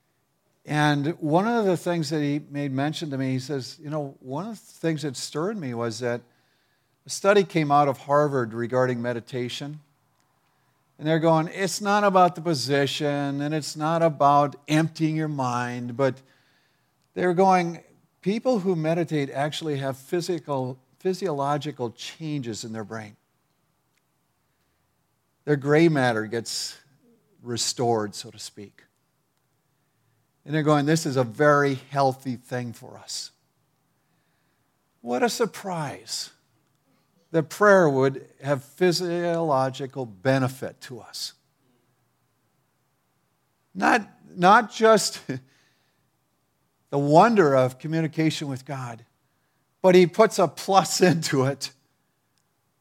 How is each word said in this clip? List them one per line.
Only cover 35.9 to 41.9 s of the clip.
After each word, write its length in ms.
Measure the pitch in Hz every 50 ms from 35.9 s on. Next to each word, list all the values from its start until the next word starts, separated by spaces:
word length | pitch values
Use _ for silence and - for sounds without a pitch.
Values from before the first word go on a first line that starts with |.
| - - - - - - - - _ _ _ _ _ _ _ _ _ _ _ _ _ _ _ _ _ _ _ _
that 180 | 165 165 151 -
prayer 400 | - - 208 208 196 190 175 147
would 360 | 135 131 135 139 135 - - - _ -
have 220 | 135 139 147 127 -
physiological 1400 | - _ - 180 180 165 170 185 175 170 175 170 175 170 165 165 156 139 131 131 131 127 135 139 127 - 139 127
benefit 720 | 113 98 92 - 135 135 135 131 127 131 - 117 85 - -
to 180 | - - 127 110
us. 340 | - - - - - - - _ _ _ _ _ _ _ _ _ _ _